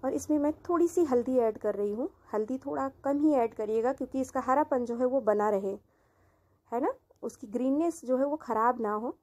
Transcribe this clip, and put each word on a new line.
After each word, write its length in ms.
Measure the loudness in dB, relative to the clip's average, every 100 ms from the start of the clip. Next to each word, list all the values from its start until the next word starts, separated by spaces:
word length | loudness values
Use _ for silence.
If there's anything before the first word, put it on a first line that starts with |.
| -2
और 80 |
इसमें 260 | -4 0 0
मैं 140 | 0
थोड़ी 340 | -2 -2 2 2
सी 160 | 2
हल्दी 340 | 2 2 2 2
ऐड 200 | 2 0
कर 180 | -4 -2
रही 160 | -4
हूँ। 180 | -4 -6 _ -6
हल्दी 240 | -4 -4 -6
थोड़ा 320 | -6 -4 -6 -4
कम 160 | -2 2
ही 140 | 4
ऐड 200 | 4 2
करिएगा, 400 | -2 -2 0 0
क्योंकि 280 | -2 -4 -4
इसका 180 | -4 -4
हरापन 460 | 2 2 2 0 -2
जो 100 | 0
है 100 | 2
वो 160 | 2
बना 280 | 2 2 2
रहे, 280 | 0 -2 -8 _ _ _ _ _ _ _ _ _
है 100 | -4
ना, 120 | -2 -4 _ _
उसकी 260 | -12 -12 -8
ग्रीननेस 580 | -4 0 2 0 -2 -2
जो 120 | 0
है 80 | 0
वो 100 | -2
ख़राब 460 | -4 2 2 2
ना 120 | 0
हो 240 | -2 -4 -10